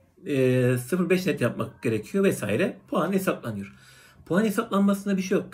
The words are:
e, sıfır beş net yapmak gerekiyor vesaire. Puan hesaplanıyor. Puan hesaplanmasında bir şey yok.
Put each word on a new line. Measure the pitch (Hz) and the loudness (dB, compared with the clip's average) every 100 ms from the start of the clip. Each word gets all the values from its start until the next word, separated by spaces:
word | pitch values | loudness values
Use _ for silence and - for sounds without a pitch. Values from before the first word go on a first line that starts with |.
| _ _ - | _ _ -4
e, | 135 127 127 123 123 | 2 2 4 2 2
sıfır | 123 180 156 | 0 0 2
beş | 180 170 | 2 2
net | 143 | 0
yapmak | 120 - 117 - | -2 -2 -8 -4
gerekiyor | 123 110 - 196 | -2 -2 -2 0
vesaire. | 98 - - 107 202 - - | 2 0 0 0 -2 -4 -6
Puan | 208 165 | -2 0
hesaplanıyor. | 196 180 - 127 104 98 - - - - - - | 0 -2 -4 -4 -8 -10 -16 -20 -20 -20 -14 -2
Puan | 170 | 0
hesaplanmasında | 226 190 233 196 202 196 202 190 | 2 0 0 2 2 2 0 -2
bir | |
şey | - 147 | 0 -2
yok. | - | -2